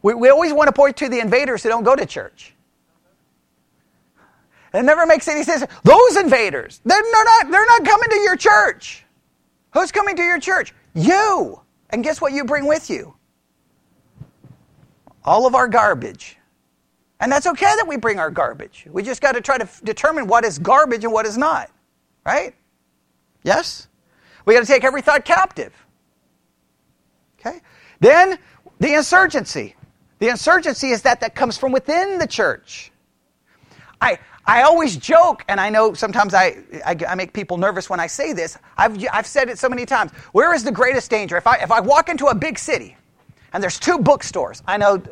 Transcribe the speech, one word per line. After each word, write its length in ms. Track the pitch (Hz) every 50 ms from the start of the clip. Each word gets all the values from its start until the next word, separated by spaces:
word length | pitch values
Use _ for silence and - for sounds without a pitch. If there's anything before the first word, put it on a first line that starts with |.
we, 120 | - 208 240
we 160 | 233 240 262
always 240 | 277 311 349 311 294
wanna 200 | 302 302 277 -
point 240 | 277 285 277 -
to 120 | - 302 247
the 100 | 247 240
invaders 440 | 226 196 233 262 285 262 233 180 -
who 60 | 220
don't 140 | 233 233 202
go 120 | 240 262
to 100 | 294 -
church. 480 | - - 139 95 - _ - - - _ _ _ _ _ _ _ _ _ _ _ _ _ _ _ _ _ _ _ _ _ _ _ _ _ _ _ _ _ _ _ _ _ _ _ _ _ _ _ _ _ _ _ _ -
It 100 | 208 247
never 220 | 277 311 339 330
makes 220 | 330 311 269 -
any 160 | 330 302 302 -
sense. 220 | 349 330 262 269 - - - -
Those 340 | - 311 427 508 480 311
invaders, 640 | 403 370 269 233 240 214 190 147 127 - - - - -
they're, 160 | 226 370 427
they're 240 | 440 453 466 440 427
not, 240 | 466 453 453 277 269
they're 160 | 349 403 440
not 200 | 453 466 453 302
coming 240 | 415 415 440 466 453
to 100 | 440 403
your 160 | 403 370 370
church. 680 | - - 427 415 415 403 - - - - - - - _ _ _ _ _ _ _ _ _ _ _ _ _ _ -
Who's 180 | 311 381 -
coming 240 | - 415 403 403 359
to 40 | 339
your 180 | 349 349 349 311
church? 340 | - 370 381 330 - - - _ _ _ -
You. 680 | 165 165 277 370 392 427 427 381 302 160 107 - - _ _ _ _ _ _
And 140 | 214 240 226
guess 180 | 254 208 -
what 120 | 330 277 269
you 100 | 285 277
bring 240 | 226 294 285 277
with 220 | 294 302 220 - -
you? 260 | 175 117 - - - _ _ _ _ _ _ _ _ _ _ _ _ _ _ _ _ _ _ _ _ - - - _ _ _ - _ _ _ _ _ _ _ _ _ _ _ _ _ _ -
All 240 | 139 175 214 254
of 80 | 254 247
our 120 | 254 254
garbage. 680 | 233 202 233 214 208 170 120 117 104 - - - - - _ _ _ _ _ _ _ _ _ _ _ _ _ _ _ _ -
And 120 | 208 247
that's 160 | 277 285 -
okay 260 | 359 302 - 392 403 427
that 100 | 453 427
we 100 | 330 285
bring 220 | 233 220 226 202 190
our 100 | 160 156
garbage. 580 | 165 175 139 120 117 143 - - _ - - 151
We 140 | - 190 202
just 180 | 262 247 -
gotta 200 | 294 269 247 240
try 160 | - - 262
to 60 | 247 208
f-, 180 | 175 - _ -
determine 440 | 214 220 - - 311 320 302 240
what 180 | 185 233 240 233
is 140 | 214 147 143
garbage 440 | 170 226 254 285 311 262 233 214 220
and 100 | 226 220
what 120 | 220 220
is 120 | 214 208
not. 340 | 240 285 320 320 - - - _ _ _ _ _ _ _ _ _ _ -
Right? 280 | 156 - - 185 - - _ _ _ _ _ _ _ _ _ _ _ _ _ _ _ _ _
Yes? 460 | - 175 208 311 - - - - - _ _ _ _ _ _ _ _ _ _ _ _
We 80 | 208 226
gotta 120 | 240 226
take 180 | 254 277 254 254
every 180 | 262 269 277
thought 220 | - 302 294 285 -
captive. 500 | - 339 381 381 - - - 110 - - _ _ _ _ _ _ _ _ _ _ _ _ _ _ _ _ _ _ _ _ _ _ _ _ _ _ _ _ _ _ _ _ _
Okay? 220 | - 233 349 339 _ _ _ _ _ _ _ -
Then, 360 | 165 240 302 349 370 381 359 - _ _ _ _ _ - _ -
the 140 | 240 269 294
insurgency. 800 | 302 277 - 359 370 381 339 - 262 - - - 143 104 101 - _ - - _ _ _ _ _ -
The 80 | 208
insurgency 640 | 240 240 - - 311 359 370 320 311 233 - 277 262
is 120 | 233 208 -
that 180 | 262 240 -
that 140 | 233 226 -
comes 220 | - 262 233 214
from 140 | - 269 262
within 460 | 254 262 - 285 311 349 381 403 381
the 100 | 349 311
church. 640 | - - - 196 147 104 - _ - - - - - _ _ _ _ _ _ _ _ _ _ _ _ _ _ _ _ _ - - - _ -
I, 180 | 233 247 180 - _ _ - - _
I 180 | 190 226 240 262
always 340 | 311 339 339 320 247 175
joke, 480 | 127 - - 320 330 349 - - - -
and 120 | - 202 196
I 100 | 190 208
know 240 | 214 220 220 220 -
sometimes 400 | - 226 202 202 233 202 196 196
I, 240 | 185 190 165 - - - _ 170 156 -
I, 120 | - 175 156 165
I 80 | - 185
make 160 | 185 190 -
people 260 | - 214 196 - 180
nervous 320 | 175 185 208 180 190 - -
when 100 | 190 170
I 80 | 170
say 260 | 165 - - 277 320 262
this. 240 | 175 160 - - - _ _ _
I've, 280 | - 208 226 214 190 220 -
I've 160 | - 214 214
said 200 | - - 269 262 240
it 80 | 247
so 120 | - 269 254
many 160 | 254 247 247
times. 260 | - 269 220 202 156 - - - - -
Where 200 | 202 294 339 339
is 100 | 269 220
the 80 | 277
greatest 380 | 208 208 254 254 269 247 - -
danger? 280 | 226 214 202 - 175
If 100 | 175 -
I, 100 | 233 247
if 140 | 247 196 170
I 80 | 220 226
walk 300 | 185 240 285 320 320 -
into 180 | 339 254 285
a 80 | 269 233
big 240 | 180 302 320 233 -
city, 380 | - 320 277 156 110 90 - _ _ _ _ _ _ _ _ _ _ _ -
and 100 | 190 196
there's 160 | 175 - -
two 200 | - 302 359 294
bookstores. 640 | 185 285 285 - - - - 180 123 85 - - -
I 100 | 180 196
know, 240 | 208 202 202 196 185 - -